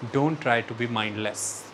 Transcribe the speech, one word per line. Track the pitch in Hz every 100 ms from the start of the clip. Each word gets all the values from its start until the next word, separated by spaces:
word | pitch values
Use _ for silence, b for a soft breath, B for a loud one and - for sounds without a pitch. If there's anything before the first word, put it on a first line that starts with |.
| 120 139
Don't | 151 151 131
try | 117 -
to | 113
be | 120 113
mindless। | 107 104 107 - - - -